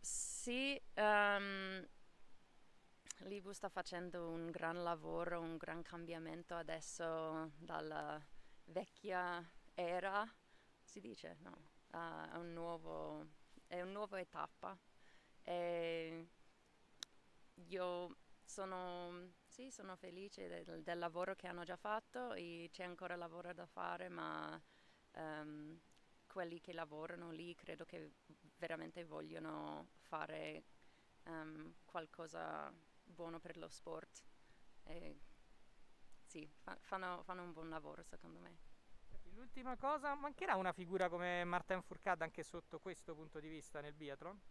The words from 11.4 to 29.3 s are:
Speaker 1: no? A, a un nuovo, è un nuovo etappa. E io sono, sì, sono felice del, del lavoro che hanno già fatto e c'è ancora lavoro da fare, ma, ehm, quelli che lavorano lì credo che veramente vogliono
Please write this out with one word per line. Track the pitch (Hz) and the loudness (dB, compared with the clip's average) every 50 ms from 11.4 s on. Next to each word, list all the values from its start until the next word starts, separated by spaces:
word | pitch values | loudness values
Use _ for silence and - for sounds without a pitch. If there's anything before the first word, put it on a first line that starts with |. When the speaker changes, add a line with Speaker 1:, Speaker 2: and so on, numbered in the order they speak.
Speaker 1:
no? | 165 90 87 - 151 - - - - - | -10 -12 -12 -12 -14 -16 -18 -20 -16 -6
A, | - 165 170 165 165 160 160 160 | -4 -2 -2 0 0 -2 -2 -2
a | - 170 | -2 -4
un | 170 170 | -2 -2
nuovo, | 170 160 170 170 170 165 165 165 160 156 156 156 151 151 156 156 151 - - - - - - | -2 0 0 0 0 0 -2 -2 0 0 0 0 -2 -4 -6 -8 -10 -16 -18 -18 -18 -18 -8
è | - 175 180 | -4 -2 0
un | 180 185 | 0 0
nuovo | 196 208 214 196 202 | 0 0 0 0 0
etappa. | 190 180 - - 160 151 - - - - 185 196 180 - - - - - - - - - - - - | -2 -2 -2 0 -2 -2 -2 -2 -4 -4 -4 -4 -6 -12 -20 -20 -20 -20 -18 -20 -20 -20 -20 -20 -10
E | - - 175 175 175 175 175 170 165 165 165 165 165 160 165 165 165 175 - - - - - - - - - - - - - - - - - - - - - - - - - - 175 170 | -2 2 4 4 4 4 4 4 4 4 4 2 2 0 -2 -4 -6 -8 -12 -20 -20 -20 -20 -20 -20 -20 -20 -20 -20 -20 -8 -8 -8 -8 -8 -20 -20 -20 -20 -20 -20 -20 -16 -16 -8 -4
io | 185 185 180 180 180 175 180 170 - - - - - - - | 0 2 2 4 2 2 0 -2 -6 -10 -14 -18 -18 -16 -12
sono, | - - - 190 190 185 185 180 180 175 175 175 175 175 175 180 180 180 - - | -10 -4 -4 -2 0 0 0 0 0 0 -2 -2 -4 -4 -6 -8 -10 -14 -18 -20
sì, | - - - 247 269 | -18 -12 -10 -10 -10
sono | 254 - 202 190 185 | -8 -8 -8 -8 -8
felice | 180 - 185 175 180 196 202 - - 196 175 | -6 -8 -8 -6 -6 -8 -8 -6 -6 -4 -4
del, | 175 170 165 160 170 165 | -4 -4 -4 -4 -6 -4
del | 156 175 170 175 | 0 0 2 2
lavoro | 170 170 165 175 180 175 190 | 2 0 2 2 2 2 2
che | - - | -2 -2
hanno | 180 175 175 175 | -4 -2 -2 -2
già | 160 180 | -4 -4
fatto | 175 - 208 214 220 - - - 247 254 247 | -2 2 2 2 2 2 -2 -4 -2 -2 0
e | 220 185 175 170 170 170 170 - | -2 -2 -2 -4 -6 -6 -8 -8
c'è | - - 185 | -4 -4 -2
ancora | 180 175 170 185 175 175 | -2 -2 -2 -2 -2 0
lavoro | 175 170 170 160 175 175 175 | 0 -2 -4 -4 -6 -4 -4
da | 180 175 180 | -4 -6 -6
fare, | 165 - - 180 175 175 175 180 - | -6 -2 0 0 2 2 0 -2 -2
ma, | 160 165 - 156 156 156 156 156 156 160 - - - - - - - - - - | -2 0 0 2 2 2 0 0 -2 -4 -8 -12 -20 -20 -20 -20 -20 -20 -20 -10
ehm, | - - 160 156 156 156 151 151 151 151 151 151 165 165 - - - - - - - - - | -6 -4 -2 -2 0 -2 -2 -4 -4 -6 -6 -6 -8 -10 -14 -20 -20 -20 -20 -20 -20 -20 -20
quelli | - - 190 180 170 170 170 | -6 -2 0 0 0 -2 -6
che | - - | -6 -6
lavorano | 175 165 165 151 151 151 156 165 175 175 170 170 | -2 -2 -2 -2 -2 -4 -4 -4 -4 -6 -6 -6
lì | 165 160 170 175 170 | -6 -4 -4 -6 -8
credo | - - 170 160 147 165 | -8 -6 -6 -6 -6 -6
che | - - 170 156 151 - - - - 156 - - 151 - - | -8 -6 -8 -8 -8 -12 -18 -20 -20 -20 -20 -20 -20 -6 -4
veramente | 170 160 165 160 160 165 - 175 165 | -2 -2 0 -2 -2 -4 -4 -6 -6
vogliono | 156 151 156 156 156 | -4 -4 -4 -4 -4